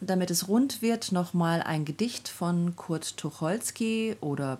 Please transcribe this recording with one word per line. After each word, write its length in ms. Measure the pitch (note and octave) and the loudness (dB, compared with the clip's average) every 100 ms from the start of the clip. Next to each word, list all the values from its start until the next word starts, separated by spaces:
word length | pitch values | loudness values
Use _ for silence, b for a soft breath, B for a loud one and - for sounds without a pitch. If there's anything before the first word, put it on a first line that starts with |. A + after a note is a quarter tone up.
damit 320 | F#3 F#3 F3+ | -2 0 2
es 160 | E3+ F3+ | 0 2
rund 340 | A3 C4+ - | 4 4 2
wird, 300 | A3+ A3+ - | 0 0 0
noch 220 | F3+ F3 | 0 2
mal 280 | F3 E3 E3+ | 2 4 4
ein 220 | - D#3 | 2 0
Gedicht 460 | D3+ D3+ A#3 - - | -2 -2 -2 -2 -10
von 480 | - F3 F3 F3 F3 | -4 0 2 0 -2
Kurt 400 | - D#3+ - - | -4 -4 -4 -6
Tucholsky 1000 | D#3 - D#3+ G#3+ - - A3+ A3 A3 G#3+ | -8 -4 -2 -2 -4 -2 0 0 -2 -2
oder 360 | D3+ C#3 C#3 C3 | -4 -2 -2 -4